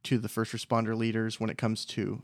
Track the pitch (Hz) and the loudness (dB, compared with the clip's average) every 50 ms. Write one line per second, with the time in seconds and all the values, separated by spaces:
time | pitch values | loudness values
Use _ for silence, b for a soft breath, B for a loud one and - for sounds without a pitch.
0 | - - 135 117 110 110 - - 113 - - 113 - - 120 113 113 110 113 110 | -2 0 0 2 0 0 -2 -2 -2 -2 -2 -6 -2 2 2 2 2 2 0 0
1 | 117 113 110 113 113 113 110 - 113 110 - - - 113 110 - - - - - | 2 2 2 2 0 0 0 -2 -2 -2 -2 0 0 0 0 0 -4 -6 -4 -2
2 | 101 101 104 - | -2 -2 -2 -6